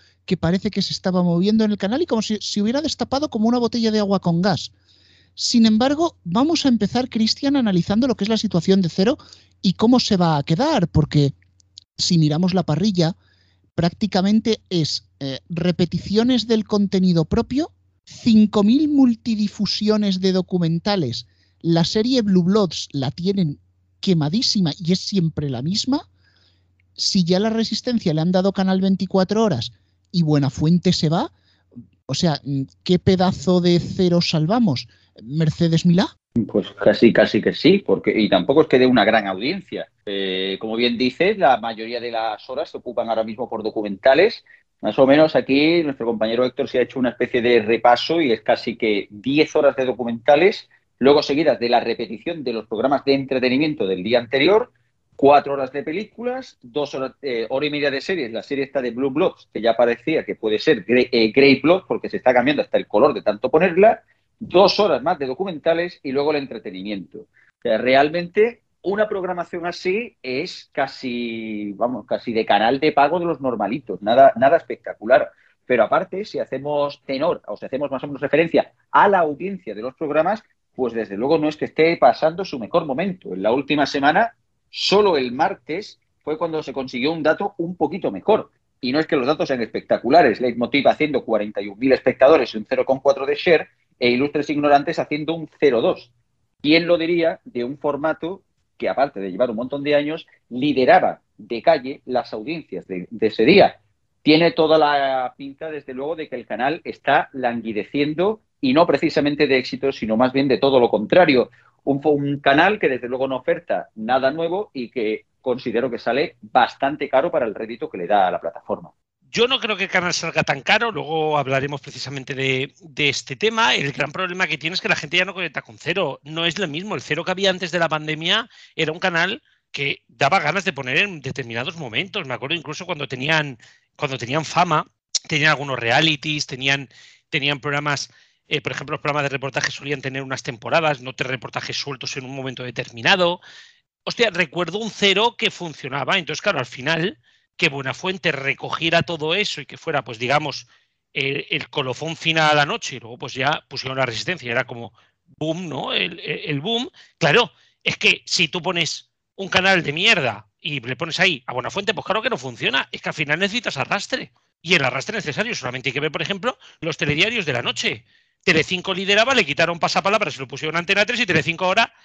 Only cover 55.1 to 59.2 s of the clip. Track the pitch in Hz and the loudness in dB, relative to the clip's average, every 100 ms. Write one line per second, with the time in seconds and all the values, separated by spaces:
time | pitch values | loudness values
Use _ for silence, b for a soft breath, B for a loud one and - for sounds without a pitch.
55.1 | - 135 143 139 139 131 143 156 175 214 | 4 6 6 4 -2 -4 -6 -6 -6 -8
56.1 | - 240 262 254 _ 120 147 139 139 131 | -10 -8 -8 -10 _ -8 -6 -4 -4 -8
57.1 | - 139 117 110 135 147 147 143 135 - | -8 -6 -4 -2 -2 -2 -2 -2 -2 -4
58.1 | 185 117 110 - 139 131 139 123 117 139 | -4 -4 -8 -6 -4 -4 -4 -4 -2 -2
59.1 | 139 | 0